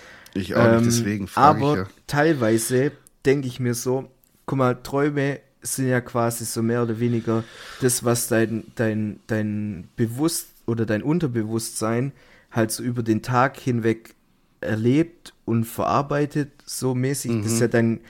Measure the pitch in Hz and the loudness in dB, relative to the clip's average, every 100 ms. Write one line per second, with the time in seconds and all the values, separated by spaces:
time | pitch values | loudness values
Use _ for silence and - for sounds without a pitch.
0 | - - - 98 95 104 117 113 117 117 | -20 -20 -10 -8 -2 4 6 6 4 2
1 | 104 104 98 - 139 147 139 143 95 - | 0 -2 -4 4 6 6 2 0 -4 -12
2 | - 147 156 147 110 113 - 127 143 - | -4 0 2 2 2 2 2 0 0 -2
3 | _ _ 135 143 131 123 123 120 127 131 | _ _ 2 2 0 -4 -4 -2 -2 -4
4 | 127 _ _ _ - 135 127 123 - 139 | -4 _ _ _ -4 0 2 0 -2 0
5 | 147 143 139 135 - _ - - 127 127 | 0 0 -2 -4 -12 _ -8 -4 0 0
6 | 123 120 117 117 113 - 113 120 117 110 | 0 -2 -2 -2 -6 -2 0 0 0 0
7 | 120 117 113 113 113 - - - 127 - | 0 0 0 -2 -2 -12 -18 -4 -2 0
8 | 123 120 - 117 113 113 - - 110 107 | 0 0 0 0 0 -2 -8 -4 -2 0
9 | 107 - - 110 107 104 104 95 - - | -4 -6 -4 -2 -2 -4 -6 -8 -10 -4
10 | 113 123 160 - - _ - 117 110 107 | -2 0 -2 -2 -8 _ -4 -2 0 -2
11 | 127 170 156 117 107 113 - - 110 117 | 0 0 0 -2 -2 -4 -4 -4 -2 0
12 | 139 - - - _ 120 110 - 120 123 | -2 -6 -20 -20 _ 0 0 -2 -4 -4
13 | 110 107 - 123 135 139 - 117 113 113 | 0 0 2 2 2 0 -4 0 0 -2
14 | - - _ _ _ _ - 110 113 139 | -6 -20 _ _ _ _ -4 0 2 2
15 | 165 - - - - 113 113 - 85 110 | 2 -4 -20 -12 -2 0 0 -2 0 0
16 | 143 143 147 151 143 - - - 131 127 | 0 0 -2 -2 -6 -8 -14 -6 -2 -2
17 | 131 139 120 113 104 113 120 117 113 113 | -2 -4 -2 -2 0 0 2 2 2 0
18 | - | -6